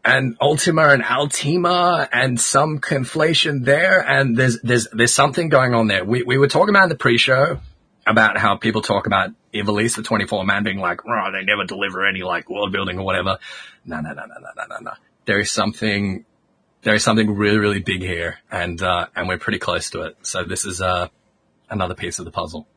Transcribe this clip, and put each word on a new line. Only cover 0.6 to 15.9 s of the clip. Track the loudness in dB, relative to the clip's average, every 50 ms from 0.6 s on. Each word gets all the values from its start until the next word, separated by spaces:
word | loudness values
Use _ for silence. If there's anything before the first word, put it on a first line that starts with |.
| 2 2 4 4 6 6
and | 6 4 4
Altima | 0 -2 -2 -2 -2 -4 -4 -2 0 0 0 2 2 2 4 4 2 2 2 0 0
and | 0 0 0 0 0 0
some | -2 2 2 2 2 2 -2 -4
conflation | -4 -2 -2 -2 -2 -4 0 0 2 2 2 2 0 0 -2 0 2
there. | 2 4 4 4 4 4 2 2
And | 2 2 2 2 2 2
there's, | 2 2 2 2 0
there's, | 0 2 2 2 2 -2
there's | 0 2 2 2 4
something | 2 2 2 2 -2 0 4
going | 4 4 4 4 4
on | 4 4
there. | 4 2 0 0
We, | 0 -2 0 0
we | 0 4
were | 4 4
talking | 4 4 2 4 6
about | 6 4 4
in | 4
the | 2
pre-show | 0 2 2 4 4 4 2 4 2 2 0 0 -6 -10 -16 -20 _ _ _ _ _ _
about | 2 4 4 4 4 2
how | 2 0 0 0
people | 0 0 -2 -2 -2
talk | -2 0 0 0 0
about | 0 0 0 0 -2 -6 _ _ _ -8
Ivalice, | -4 -2 -2 0 0 0 -2 -2
the | -4 -4
twenty-four | -2 -2 -2 -2 -2 -4 -2 -2
man, | -2 -2 0 -2
being | -4 -4 -4
like, | -4 -4 -6 -6 -6
"Oh, | -6 -4 -4 -4 -4
they | -6 -4 -2
never | -2 -2 -2 -2
deliver | -6 -6 -6 -6 -6 -4 -2 -2
any, | -2 -2 -4 -6
like, | -6 -6 -6 -6 -8
world | -6 -6 -6 -4
building | -4 -4 -4 -4 -6 -6
or | -4
whatever." | -4 -4 -2 -2 -4 -4 -6 -8 -18 -18 -18 -20 -20 _ _ _
No, | -12 -10 -8
no, | -8 -10 -12
no, | -14 -16
no, | -18 -20 -20
no, | -20 -18 -14
no, | -14 -14 -12
no, | -12 -14
no. | -14 -14 -16 -16 _ _ _ _ _
There | -2 -2 -2
is | -2 -2
something, | -2 -2 -2 -4 -4 -4 -4 -2